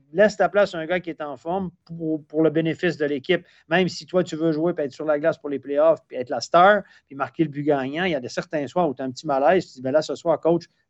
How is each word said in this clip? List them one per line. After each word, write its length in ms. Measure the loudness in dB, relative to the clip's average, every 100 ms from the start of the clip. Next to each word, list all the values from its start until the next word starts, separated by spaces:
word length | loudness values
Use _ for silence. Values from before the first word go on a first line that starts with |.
| _ 2
laisse 220 | 2 4
ta 100 | 2
place 280 | 4 2 0
à 20 |
un 80 | -4
gars 140 | -4
qui 100 | -4
est 120 | -8
en 160 | -10 -10
forme 340 | -6 -4 -6 -10 -16
pour, 380 | -8 -4 -4 -4
pour 180 | 2
le 80 | 2
bénéfice 460 | 2 0 0 -2 -2
de 80 | -2
l'équipe. 380 | -2 -2 -2 -2 _ _
Même 200 | 0 0
si 180 | -4 -4
toi, 180 | -2
tu 120 | -2 -2
veux 160 | 0
jouer 220 | 0 -2
puis 120 | -2 -6
être 60 |
sur 140 | -4 -2
la 120 | 0
glace 220 | 0 -2
pour 100 | -6
les 80 | -8
playoffs, 440 | -4 2 2 2 _
puis 100 | -10
être 120 | -6
la 100 | -6
star, 440 | 0 6 6 4 0 -16 _
puis 80 | -8
marquer 280 | -8 -2
le 60 | -2
but 140 | -2
gagnant, 400 | 0 0 0 -2
il 80 | -2
y 40 | -2
a 40 |
de 80 | -4
certains 400 | -8 -6 -6 -2
soirs 200 | 0 0
où 60 |
t'as 120 | -2 -8
un 40 |
petit 140 | -8 -4
malaise, 400 | 2 4 2 0
tu 80 |
dis, « 80 | -8
Ben 80 | 0
là, 120 | 0
ce 100 | 0
soir, 260 | -4 -2 0
coach, 260 | 2 0 -2 _ _